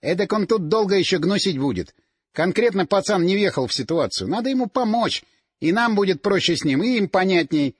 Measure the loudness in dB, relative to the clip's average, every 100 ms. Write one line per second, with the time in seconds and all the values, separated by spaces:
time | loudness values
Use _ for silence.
0 | -2 -2 0 0 0 0 2 0 2 2
1 | 2 0 0 0 0 -2 -2 -2 -6 _
2 | _ _ _ -4 -2 2 0 2 0 0
3 | 0 0 2 2 0 0 -4 -4 -2 -2
4 | -2 -4 -4 -4 -2 -2 -2 -2 0 0
5 | -2 -4 -10 _ _ _ -2 0 2 2
6 | 0 0 0 0 0 0 0 0 0 0
7 | 0 2 2 2 2 0 -2 -4